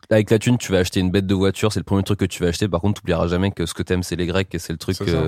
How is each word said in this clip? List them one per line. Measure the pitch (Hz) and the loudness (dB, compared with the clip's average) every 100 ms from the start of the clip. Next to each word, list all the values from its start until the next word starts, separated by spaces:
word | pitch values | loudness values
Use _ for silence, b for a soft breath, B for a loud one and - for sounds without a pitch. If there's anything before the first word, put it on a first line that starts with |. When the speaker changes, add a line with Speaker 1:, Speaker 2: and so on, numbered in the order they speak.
| - | 2
Speaker 1:
avec | 107 107 | 2 4
la | 110 | 2
thune, | 123 123 | 4 0
tu | - | 2
vas | 92 | 0
acheter | 92 98 | 2 0
une | 92 | 2
bête | 98 95 | 0 2
de | |
voiture, | 98 98 - 107 | 2 0 0 -2
c'est | 101 | -2
le | |
premier | - 98 | 0 0
truc | 95 104 | 0 -2
que | 95 | -2
tu | - | -2
vas | 87 | -2
acheter. | 82 107 | 0 -2
Par | 85 | 0
contre, | 101 101 | 0 -2
t'oublieras | - 82 85 | -2 0 2
jamais | 87 98 | 2 0
que | - | -2
ce | 85 | -6
que | - | -4
t'aimes, | 90 90 | -2 -2
c'est | 90 82 | -2 -4
les | 87 | -2
Grecs | 90 98 | -2 -2
et | 82 | -6
c'est | - | -8
le | 82 | -8
truc | - 92 | -6 -4
Speaker 2:
C'est | 92 | 0
Speaker 1:
que, | 82 | 0